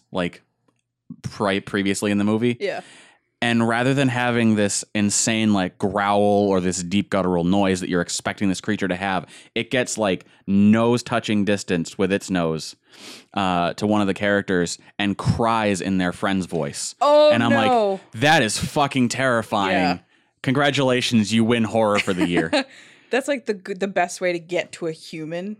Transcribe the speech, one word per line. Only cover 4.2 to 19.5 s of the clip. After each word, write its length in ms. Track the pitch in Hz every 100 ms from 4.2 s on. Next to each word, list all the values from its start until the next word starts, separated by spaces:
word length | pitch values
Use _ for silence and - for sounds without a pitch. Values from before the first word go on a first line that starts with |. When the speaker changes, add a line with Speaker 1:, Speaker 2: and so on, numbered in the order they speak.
| 123 117 113 107
Speaker 1:
this 280 | 101 - - 107
insane, 580 | 101 - - 110 110
like, 240 | 98 90 -
growl 440 | 101 101 101 101 104 101 101
or 100 | 95
this 220 | 90 90
deep 300 | 85 101 -
guttural 320 | 98 90 87
noise 380 | 85 101 95 92
that 80 | 92
you're 120 | 87
expecting 480 | 82 - 104 95 101
this 120 | 92
creature 260 | - 101 95
to 80 | 90
have, 320 | 98 92 - - -
it 160 | 113 113
gets, 280 | 127 120 107
like, 280 | 104 90 - _ -
nose-touching 1000 | 98 104 113 117 120 - 117 - 104 98
distance 540 | 101 - 90 80 -
with 120 | 92
its 200 | 98 -
nose, 440 | 92 85 80 - - _ - - - - -
uh, 380 | 95 87 87
to 120 | - 104
one 160 | 107
of 60 | 98
the 80 | 90
characters 640 | 104 101 98 90 85 - - -
and 220 | 101 95
cries 640 | - - 117 113 107 92
in 180 | 95 95
their 140 | 90
friend's 340 | - 101 98 85
voice. 480 | 82 71 - - -
Speaker 2:
Oh, 300 | 285 302 302
Speaker 1:
And 120 | 233
I'm 80 | -
Speaker 2:
no. 400 | 233 254 240 202
Speaker 1:
like, 200 | 190 - 113
"That 200 | 143 160
is 160 | 110 -
fucking 520 | - 151 139 135 120
terrifying." 600 | 127 131 117 107